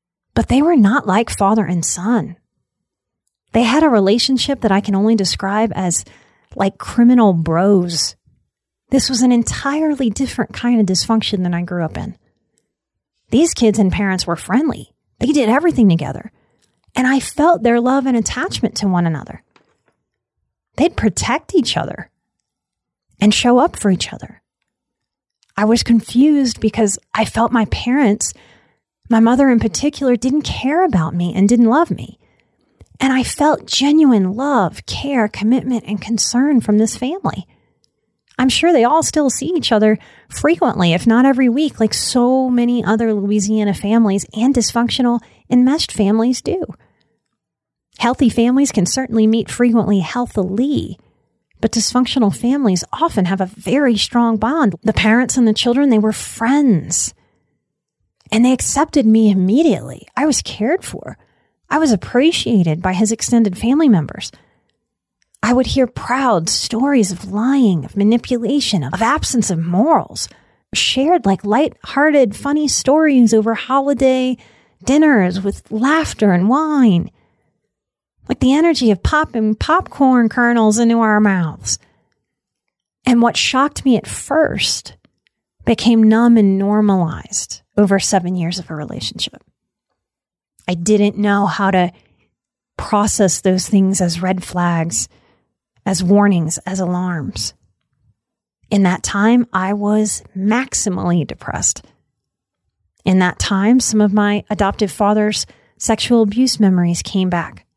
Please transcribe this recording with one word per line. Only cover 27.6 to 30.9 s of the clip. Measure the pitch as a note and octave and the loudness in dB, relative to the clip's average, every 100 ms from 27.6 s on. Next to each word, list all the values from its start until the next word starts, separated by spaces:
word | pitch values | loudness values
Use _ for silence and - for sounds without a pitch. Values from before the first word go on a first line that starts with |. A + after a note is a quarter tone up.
| G#3+ | -2
parents, | - - C4+ B3 G#3 - - _ _ _ _ _ _ - | -2 -2 2 2 0 -4 -12 _ _ _ _ _ _ 0
my | A3+ | 2
mother | A3+ B3+ C#4 | 4 4 4
in | A#3 | 2
particular, | A3 - D4 - C#4 B3 | 0 -2 -4 -2 -2 0
didn't | C4 D4 | 0 -2
care | C#4+ - C4 D#4 | -4 -4 -2 0
about | F#4 | 0